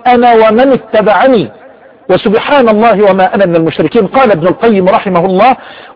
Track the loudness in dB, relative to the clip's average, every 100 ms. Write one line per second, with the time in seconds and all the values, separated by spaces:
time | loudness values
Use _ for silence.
0 | 0 2 2 2 2 2 0 0 -2 -2
1 | 0 0 2 0 -2 -10 -20 -20 -20 -20
2 | -4 -2 0 -2 0 0 2 2 0 2
3 | 0 2 0 0 0 0 -2 -2 -2 -2
4 | -2 0 0 0 -2 -2 0 0 0 -2
5 | -2 -4 -2 0 0 0 -6 -20 -20